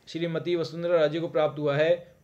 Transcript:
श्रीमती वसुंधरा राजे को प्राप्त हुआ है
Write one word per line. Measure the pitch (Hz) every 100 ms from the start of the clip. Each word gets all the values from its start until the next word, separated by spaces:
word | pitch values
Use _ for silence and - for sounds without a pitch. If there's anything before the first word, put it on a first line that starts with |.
| -
श्रीमती | 165 170 165 165 170
वसुंधरा | 151 165 175 170
राजे | 151 165
को | 160
प्राप्त | 160 151 143
हुआ | 147 143
है | 160 175 - _